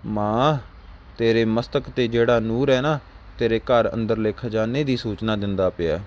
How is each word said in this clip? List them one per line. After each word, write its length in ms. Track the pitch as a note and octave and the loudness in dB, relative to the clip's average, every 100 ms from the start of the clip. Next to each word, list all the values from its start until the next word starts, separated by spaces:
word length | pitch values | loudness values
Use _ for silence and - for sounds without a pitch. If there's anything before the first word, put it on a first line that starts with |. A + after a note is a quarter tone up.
| G#2+ | -6
"ਮਾਂ, 520 | G#2 G#2 A2+ C#3+ C#3+ - - - - - - | -4 0 2 2 0 -6 -20 -20 -20 -14 -2
ਤੇਰੇ 260 | A2+ A2+ | 2 4
ਮਸਤਕ 440 | A2 A2+ - D3 B2+ | 2 0 -2 -4 -4
'ਤੇ 200 | C3 A#2+ | -4 0
ਜਿਹੜਾ 320 | A#2 A#2 A#2 | 2 4 2
ਨੂਰ 300 | A2 A#2 C#3 | 2 0 2
ਹੈ 100 | B2+ | 2
ਨਾ, 180 | D3 D3 - - - - | 2 -2 -6 -20 -14 -2
ਤੇਰੇ 200 | A#2 A2+ | 0 0
ਘਰ 360 | - A#2+ G#2+ | 2 2 2
ਅੰਦਰਲੇ 380 | A#2 A2 A2 G#2+ G2 | 0 -2 0 0 -2
ਖਜ਼ਾਨੇ 480 | A#2+ A2 A2+ C3+ | -4 -2 -2 -2
ਦੀ 120 | C#3 A#2+ | -2 -2
ਸੂਚਨਾ 400 | A2+ G2+ A2 G#2+ | -4 -4 -2 -2
ਦਿੰਦਾ 340 | G2+ F#2+ F#2 | -2 0 0
ਪਿਆ। 300 | - E2 E2 | 0 -2 -2